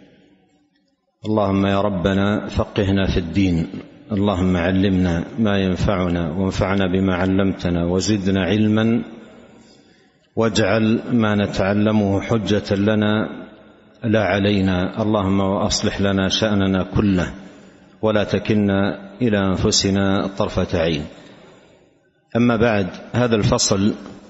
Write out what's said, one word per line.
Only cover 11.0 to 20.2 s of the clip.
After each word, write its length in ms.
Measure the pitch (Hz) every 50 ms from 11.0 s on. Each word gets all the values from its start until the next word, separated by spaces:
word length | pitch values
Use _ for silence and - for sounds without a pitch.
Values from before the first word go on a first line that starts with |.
| - -
ما 220 | 123 120 110 107 104
نتعلمه 840 | 104 101 95 - - 98 95 104 104 107 110 107 107 101 98 98 95
حجة 540 | - - 120 113 98 95 104 98 - - 101
لنا 540 | 98 101 107 107 107 104 104 107 107 92 - - - - - - - - - - - - - - - -
لا 200 | 113 107 110 101
علينا. 800 | 90 95 101 98 104 104 98 95 95 92 90 92 - - 110
اللهم 380 | 107 104 107 104 92 95 98 98
وأصلح 600 | 98 95 98 92 90 95 - - - 101 - 92
لنا 280 | 98 98 98 98 95 92
شأننا 540 | - - 110 107 104 101 95 95 95 92 90 - -
كله، 380 | 104 107 101 95 90 82 - - - - - - - - - - - - - - _
ولا 220 | - 110 107 107 98
تكلنا 840 | - - 98 - - 110 107 101 101 98 98 101 98 - - - - - -
إلى 160 | 127 117 104 101
أنفسنا 880 | 98 95 92 92 107 107 101 - - 98 95 98 98 98 95 101